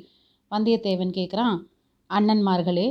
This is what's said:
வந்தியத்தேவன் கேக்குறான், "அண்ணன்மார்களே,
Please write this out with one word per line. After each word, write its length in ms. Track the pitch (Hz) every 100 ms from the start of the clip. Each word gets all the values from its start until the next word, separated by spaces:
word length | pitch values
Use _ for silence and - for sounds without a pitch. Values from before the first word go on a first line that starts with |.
| - _ _ _ -
வந்தியத்தேவன் 600 | 208 214 226 214 185 185
கேக்குறான், 460 | 180 180 196 240 175 - _ _ _ -
"அண்ணன்மார்களே, 760 | 196 208 214 196 185 175 175 220